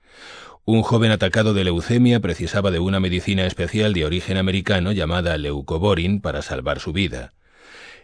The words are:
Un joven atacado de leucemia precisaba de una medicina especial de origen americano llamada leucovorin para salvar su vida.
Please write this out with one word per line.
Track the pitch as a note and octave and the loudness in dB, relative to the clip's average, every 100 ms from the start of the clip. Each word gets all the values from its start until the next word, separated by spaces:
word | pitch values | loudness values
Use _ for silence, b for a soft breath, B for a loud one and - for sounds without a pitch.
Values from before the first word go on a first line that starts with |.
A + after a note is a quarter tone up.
| B B B B B B | B B B B B B
Un | - A2+ | 2 2
joven | G#2 A#2 A2+ | 4 4 4
atacado | G#2+ F#2 A2+ A2 | 4 2 2 2
de | G2+ F2+ | 2 2
leucemia | E2+ E2 A#2+ B2 A#2 | 0 0 4 4 4
precisaba | F2+ E2+ E2 G#2 G2 | 0 -4 -2 0 0
de | E2+ | 0
una | F#2 G2 | 0 0
medicina | F#2 F2+ - F#2+ F#2 | 0 -2 0 0 0
especial | - E2 G#2+ G#2+ | -2 -4 0 0
de | F2+ D#2 | 2 0
origen | F2+ - F#2+ | -2 -2 -2
americano | F#2+ F#2+ F2 G2 F2 | 0 0 0 0 0
llamada | G2+ D#2 F2+ E2+ D#2 | -2 -2 0 0 -2
leucovorin | C#2+ C#2+ C#2 D#2+ G#2 F2+ F2 G2+ | -4 -6 -4 -2 2 2 0 -2
para | E2 C#2 | -2 -6
salvar | - - C2+ C#2+ | -6 -6 -4 -6
su | - | -4
vida. | E2 F2+ C2 A#1+ _ B B B B B B | -2 -4 -4 -12 _ B B B B B B